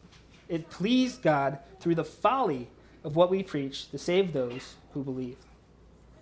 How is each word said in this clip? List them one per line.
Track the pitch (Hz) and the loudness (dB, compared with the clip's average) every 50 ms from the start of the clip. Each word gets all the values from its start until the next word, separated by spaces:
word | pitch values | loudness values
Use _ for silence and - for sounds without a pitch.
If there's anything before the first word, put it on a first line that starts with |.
| - - - - - - - - - - | -20 -20 -20 -20 -20 -20 -20 -20 -10 -6
It | 175 165 165 - | -6 -6 -6 -8
pleased | - - 180 220 247 254 262 247 247 - | -8 -4 0 2 4 4 2 2 -2 0
God | - 165 151 143 139 139 151 - - - - - | 2 2 4 4 2 0 -2 -6 -12 -18 -20 -6
through | - 170 170 | -2 0 0
the | 165 156 | 0 0
folly | - - - - 208 247 269 254 208 143 - 120 - - - - - - - - | -4 -8 0 2 2 2 4 0 0 -2 -4 -6 -12 -16 -20 -20 -20 -20 -14 -10
of | 160 147 | -4 4
what | 160 175 180 | 4 4 6
we | 190 190 196 | 4 0 -2
preach | - - 147 139 135 139 - - - | -2 -4 -4 -4 -4 -6 -10 -12 -12
to | - 139 | -12 -8
save | - - 175 185 196 185 147 | -4 0 2 2 2 2 0
those | 139 127 120 120 131 - - - - - - - | -2 -2 -2 -4 -8 -12 -14 -20 -20 -20 -12 -8
who | 147 135 | -8 -6
believe." | 139 131 127 131 123 127 - - - - - - _ - - - - - - - - - - | -6 -6 -6 -8 -8 -10 -14 -20 -20 -20 -20 -20 _ -20 -20 -20 -20 -20 -20 -20 -20 -20 -20